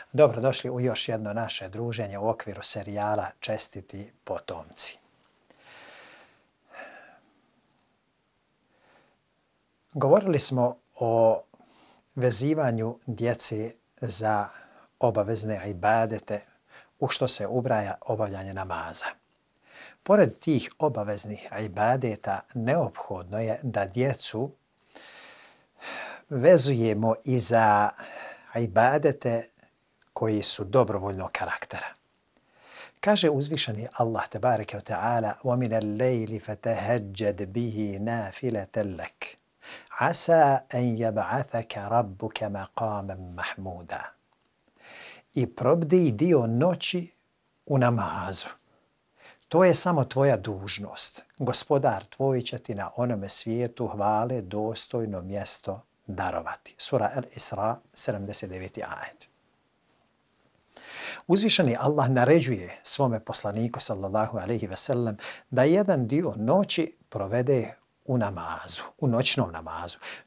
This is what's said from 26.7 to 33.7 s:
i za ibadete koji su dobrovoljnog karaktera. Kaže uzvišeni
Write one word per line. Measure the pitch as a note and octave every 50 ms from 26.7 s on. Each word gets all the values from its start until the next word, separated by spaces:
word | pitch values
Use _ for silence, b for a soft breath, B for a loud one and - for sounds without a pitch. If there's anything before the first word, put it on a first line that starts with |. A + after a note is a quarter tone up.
| C3+ A#2 A2+ A2+ G#2 G#2 A2+ A2+ A2 - -
i | C#3 B2+ B2
za | A2 - A#2+ A2+ A2+ G#2+ G#2 G#2 G#2 G2+ - B B B B B B B B B B B -
ibadete | A#2 A#2 G2+ F#2 A2 A#2 B2+ C#3+ D3+ D3+ D3+ C#3 - - B2 A#2 A2+ - - _ _ _ _ _ _ _ _ _ _ _ _ _
koji | - A#2+ A2 G#2+ G#2 G2
su | - - - G2+
dobrovoljnog | F#2 A2 C3 A#2+ G#2 G2+ G2 F#2+ G2+ G2 F#2+ F#2 F2+ -
karaktera. | - F2+ - - - - - - - - - - - _ _ _ _ _ _ _ _ B B B B B B B B B B B B
Kaže | - G3+ G#3+ G3+ F3+ D#3
uzvišeni | D3 C3+ C#3+ D3 D#3+ C#3+ - -